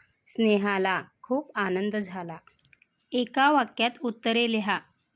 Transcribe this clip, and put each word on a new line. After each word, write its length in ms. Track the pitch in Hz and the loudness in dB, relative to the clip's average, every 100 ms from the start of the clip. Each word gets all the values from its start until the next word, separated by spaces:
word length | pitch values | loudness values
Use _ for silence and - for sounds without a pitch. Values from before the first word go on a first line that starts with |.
| _ _ - | _ _ -12
स्नेहाला 760 | - 220 208 202 196 190 180 - _ | 0 2 4 2 0 0 -2 -4 _
खूप 300 | - 262 302 220 | -6 -6 -4 -4
आनंद 400 | 190 185 208 214 | -2 -2 -2 -4
झाला. 420 | 185 185 170 165 _ _ _ _ _ _ _ | -6 -10 -12 -14 _ _ _ _ _ _ _
एका 400 | 247 240 269 277 | -4 -2 2 4
वाक्यात 380 | 294 226 - 233 240 | 4 2 -2 -4 -2
उत्तरे 500 | 240 220 226 226 240 | -8 -4 0 0 2
लिहा. 280 | 220 202 185 - _ _ | 0 -2 -4 -6 _ _